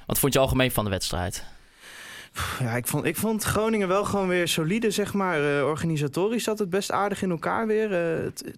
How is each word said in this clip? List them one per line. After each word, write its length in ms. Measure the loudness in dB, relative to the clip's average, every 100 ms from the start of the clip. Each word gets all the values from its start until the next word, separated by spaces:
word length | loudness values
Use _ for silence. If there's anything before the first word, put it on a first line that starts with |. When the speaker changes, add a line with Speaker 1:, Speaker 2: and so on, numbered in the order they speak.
| -4
Speaker 1:
Wat 120 | 0
vond 140 | 4
je 60 | 4
algemeen 320 | 4 4 2
van 140 | 2
de 60 | 0
wedstrijd? 540 | -2 -2 -2 -4 -6 -12 -18 -20 -20 -20 -18 -18 -18 -12 -8 -6 -2
Speaker 2:
Ja, 180 | -2 -2
ik 100 | 0
vond, 180 | 0
ik 120 | 0 0
vond 260 | 0 0
Groningen 460 | 0 2 2 2 2
wel 160 | 2
gewoon 240 | 2 0 2
weer 200 | 2 2
solide, 420 | 0 0 2 2
zeg 240 | 0 0
maar. 420 | 0 0 2 2 2
Eh, 60 |
organisatorisch 800 | 2 0 0 0 0 0 0 0
zat 140 | -2 -2
het 120 | 0
best 220 | -2 0
aardig 300 | 0 0 0
in 80 | -2
elkaar 360 | -2 -2 -2 0
weer. 260 | 0 2
Eh, 340 | 0 0 -2 -4
t-, 180 | -8 -12